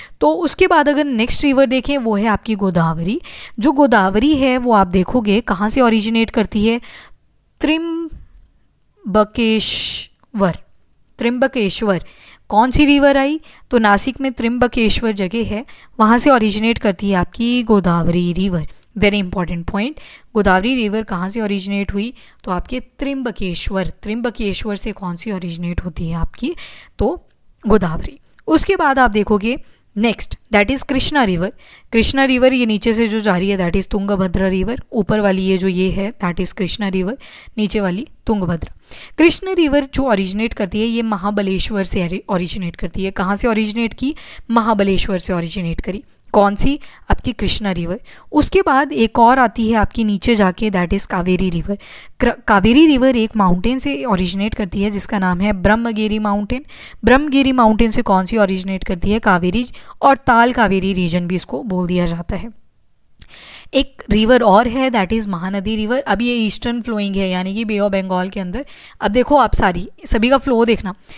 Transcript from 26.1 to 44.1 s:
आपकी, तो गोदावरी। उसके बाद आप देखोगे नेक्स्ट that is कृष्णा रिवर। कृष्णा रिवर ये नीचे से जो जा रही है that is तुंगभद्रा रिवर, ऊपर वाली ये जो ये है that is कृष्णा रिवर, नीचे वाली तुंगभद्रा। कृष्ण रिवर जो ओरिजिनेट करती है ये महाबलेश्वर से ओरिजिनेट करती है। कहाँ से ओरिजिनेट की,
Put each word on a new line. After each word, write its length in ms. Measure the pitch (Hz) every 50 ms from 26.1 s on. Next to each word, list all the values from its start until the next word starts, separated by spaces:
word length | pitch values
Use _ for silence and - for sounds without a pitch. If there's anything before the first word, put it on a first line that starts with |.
| 165
आपकी, 400 | 165 170 - - - 233 302 349 - - - - - - - _ -
तो 300 | 202 247 349 359 - _ _ _ _ _ _ _ -
गोदावरी। 540 | 220 214 208 185 160 160 165 - - - - _ _ - - _
उसके 300 | - 320 311 - - 392
बाद 220 | 370 330 285 269 269
आप 120 | 254 233
देखोगे 540 | 202 214 196 - 214 202 196 233 262 320 - - - _ _ _ _
नेक्स्ट 420 | 208 220 233 202 - - - - - _ _ 214
that 220 | 202 208 202 269
is 60 | 262 -
कृष्णा 420 | - 262 262 - - 302 294 240
रिवर। 280 | 196 180 165 180 208 - - - - - - _ _ -
कृष्णा 320 | 226 214 - - 269 269
रिवर 280 | 254 262 247 247 262 262
ये 140 | 254 247
नीचे 280 | 220 214 196 - 233 220
से 140 | 220 233 214
जो 120 | 208 220
जा 180 | 208 214 180 175
रही 120 | 185 196
है 80 | 202 185
that 180 | 180 170 160
is 140 | 196 190 -
तुंगभद्रा 580 | - 202 196 202 202 185 190 185 165 180 190 190
रिवर, 340 | 190 190 180 214 240 - - - -
ऊपर 280 | 226 190 - 214 214
वाली 220 | 208 202 190 190 190
ये 160 | 190 190 180
जो 100 | 185 190
ये 220 | 180 180 185 190
है 220 | 175 190 196 208 240
that 280 | - - 180 170 -
is 120 | 180 - -
कृष्णा 360 | - 185 170 - - 208 196
रिवर, 300 | 185 185 180 190 254 - - - - - - - -
नीचे 240 | 220 214 196 - 214
वाली 280 | 202 185 175 196 294 - - - _
तुंगभद्रा। 480 | - 220 202 185 170 170 160 - - - - _ _ - - - - - -
कृष्ण 360 | 311 339 - - - 381 381
रिवर 340 | 349 330 294 269 294 277 269 -
जो 80 | - 269
ओरिजिनेट 520 | 269 220 190 196 185 190 208 226 226 -
करती 260 | - 208 180 - 208
है 60 | 220
ये 160 | 233 226 233 233
महाबलेश्वर 840 | 220 214 185 185 208 208 208 202 190 190 180 - - 220 196 190
से 400 | - - 202 175 165 180 202 - -
ओरिजिनेट 480 | 202 175 185 170 - 208 180 170 -
करती 280 | - - 175 - - 190
है। 60 | 190
कहाँ 260 | 190 - 190 185 202
से 120 | 196 - 240
ओरिजिनेट 460 | 220 214 214 214 208 233 233 226 -
की, 200 | - 254 269